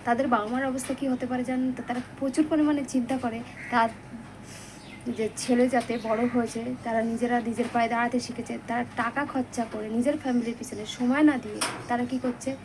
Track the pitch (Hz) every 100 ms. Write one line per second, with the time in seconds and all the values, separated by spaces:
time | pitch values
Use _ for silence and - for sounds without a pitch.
0 | - 233 269 233 214 247 269 262 254 262
1 | 277 254 254 247 247 254 254 247 240 247
2 | - - 269 254 311 311 302 285 269 262
3 | 233 262 240 226 247 - - 240 226 -
4 | - - - - - - - - - -
5 | - 208 214 - - 240 254 247 - 226
6 | 220 220 240 247 226 226 240 254 240 226
7 | 226 226 240 240 226 226 240 240 233 233
8 | 240 247 240 247 226 233 - 240 240 -
9 | 233 269 285 262 254 - 226 220 214 226
10 | 247 294 262 240 226 226 226 208 214 -
11 | 247 277 302 262 214 107 - - - 240
12 | 247 254 254 240 269 269